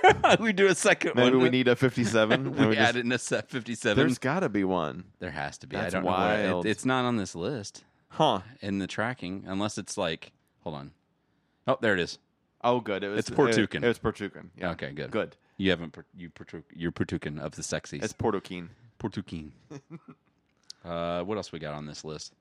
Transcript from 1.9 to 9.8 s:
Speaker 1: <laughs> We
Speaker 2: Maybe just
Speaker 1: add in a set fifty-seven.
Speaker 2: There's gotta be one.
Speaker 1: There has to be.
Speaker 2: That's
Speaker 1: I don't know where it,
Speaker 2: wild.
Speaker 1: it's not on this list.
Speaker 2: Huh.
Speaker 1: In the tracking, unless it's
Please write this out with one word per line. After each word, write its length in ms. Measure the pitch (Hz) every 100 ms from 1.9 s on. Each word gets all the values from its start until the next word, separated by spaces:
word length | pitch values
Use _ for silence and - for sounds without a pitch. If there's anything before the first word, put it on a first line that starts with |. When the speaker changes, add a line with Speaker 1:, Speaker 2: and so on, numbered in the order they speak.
| 127 107 113 110 - 135
Speaker 1:
<laughs> 0 |
We 60 | 131
Speaker 2:
Maybe 160 | 110 110
just 120 | 120
Speaker 1:
add 80 | 120
in 160 | 120
a 60 | 123
set 300 | - 113 -
fifty-seven. 480 | 131 113 113 117 107
Speaker 2:
There's 140 | 151 -
gotta 300 | 131 175 156
be 160 | 101
one. 400 | 95 92 76 76 95 -
Speaker 1:
There 100 | 90
has 260 | 73 71 -
to 80 | -
be. 100 | 101
Speaker 2:
That's 180 | 90
Speaker 1:
I 40 | 92
don't 60 |
know 60 | 87
where 340 | 90 104 107
it, 80 | 98
Speaker 2:
wild. 140 | 90 98
Speaker 1:
it's 180 | 101
not 200 | 127 131
on 120 | 123 117
this 180 | 92
list. 500 | 85 98 135 101 - _ _ _
Speaker 2:
Huh. 320 | - 156 101 104 -
Speaker 1:
In 180 | 101 101
the 60 | 92
tracking, 560 | - 113 127 90 98 92
unless 320 | 95 104
it's 180 | -